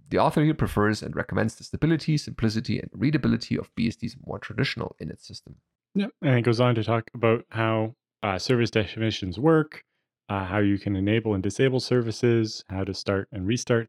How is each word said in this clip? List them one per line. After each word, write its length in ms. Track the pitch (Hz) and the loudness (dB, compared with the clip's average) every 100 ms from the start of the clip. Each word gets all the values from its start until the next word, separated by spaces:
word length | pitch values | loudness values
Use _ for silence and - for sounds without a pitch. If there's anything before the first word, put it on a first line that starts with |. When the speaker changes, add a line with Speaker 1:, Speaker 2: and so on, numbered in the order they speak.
| - | -2
Speaker 1:
the 100 | - | 2
author 240 | 135 160 | 2 4
here 120 | 151 | 2
prefers 480 | 156 101 - 104 107 | 2 0 2 2 2
and 120 | 78 | -4
recommends 400 | 78 - 95 113 | -6 -4 -2 -2
the 100 | - | -4
stability, 520 | - - 156 160 - 151 | -10 -2 0 0 0 -2
simplicity, 640 | - - 113 110 113 107 | -2 -2 0 0 -2 -4
and 100 | - | -6
readability 640 | - 127 151 117 117 - 98 | -2 0 2 0 0 -2 -6
of 160 | 92 - | -6 -4
B 100 | 92 | -4
S 80 | |
D's 220 | - - - - | -4 -10 -10 -10
more 140 | - | -10
traditional 560 | - 101 135 - - - | -8 -4 -4 -4 -8 -8
init 240 | 80 - | -12 -12
system. 320 | - - - - _ _ _ | -16 -20 -20 -20 _ _ _
Speaker 2:
Yep, 160 | 196 208 - | -2 -2 -2
and 160 | 160 123 | 2 2
it 40 | |
goes 160 | 117 117 | 4 4
on 160 | 123 | 4
to 80 | 113 | 2
talk 280 | 107 113 - | 0 -2 -2
about 300 | 120 113 117 - | 0 2 2 0
how, 440 | 110 110 113 110 - _ - | -2 0 0 -2 -8 _ -6
uh, 160 | 104 92 | -4 -2
service 320 | - 127 113 | 2 2 2
definitions 680 | 113 95 - 110 101 92 87 | 0 -2 -2 -2 -2 -6 0
work, 460 | 156 160 156 - _ _ _ _ - | 4 4 2 -6 _ _ _ _ -6
uh, 160 | 101 | -4
how 140 | 95 104 | -2 2
you 200 | 101 101 | 2 2
can 180 | 104 98 | 0 0
enable 380 | 98 113 110 | 2 2 2
and 80 | 98 | 0
disable 380 | 101 - 135 127 | -2 2 2 2
services, 840 | - 127 117 - 120 117 110 - - | 0 0 0 0 2 4 0 -4 -8
how 160 | 95 | -6
to 100 | 95 | -4
start 340 | 95 - 98 - | -4 -2 -2 -4
and 140 | 104 95 | -6 -2
restart 420 | 120 - 117 | -2 0 0